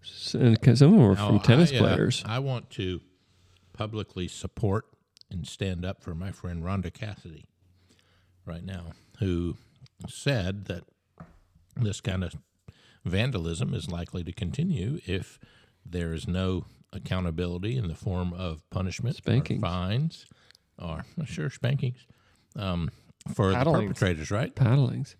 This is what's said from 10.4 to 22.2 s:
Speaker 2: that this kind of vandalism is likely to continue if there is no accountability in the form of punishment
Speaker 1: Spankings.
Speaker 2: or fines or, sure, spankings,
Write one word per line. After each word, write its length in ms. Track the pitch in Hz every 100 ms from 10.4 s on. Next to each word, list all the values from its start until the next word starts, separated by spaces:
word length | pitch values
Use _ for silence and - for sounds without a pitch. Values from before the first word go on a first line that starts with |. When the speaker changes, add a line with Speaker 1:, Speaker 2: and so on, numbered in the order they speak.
| 90 101 95
Speaker 2:
that 180 | 90 - _ _ _ - _ _ _ _ -
this 240 | 107 -
kind 220 | 95 92
of 120 | 87 - _ _ - _ _ _
vandalism 720 | - 95 123 107 82 85 98
is 160 | 90 82
likely 320 | 87 87 92
to 80 | 87
continue 680 | - 87 - 180 143 98 156 -
if 320 | 92 - - - _ _ _
there 280 | - 87 85
is 140 | 80 82
no 380 | 90 92 92 - - _
accountability 840 | - - 92 90 80 87 90 104 127
in 120 | 92
the 60 |
form 380 | 80 - 90 90
of 360 | 87 90 80 _
punishment 460 | 92 95 - 120 -
Speaker 1:
Spankings. 420 | - 117 - -
Speaker 2:
or 40 | 95
fines 600 | 90 92 117 160 - - _ _ - _ -
or, 260 | 85 80 - -
sure, 260 | 156 - 147
spankings, 560 | - 123 139 127 - _ _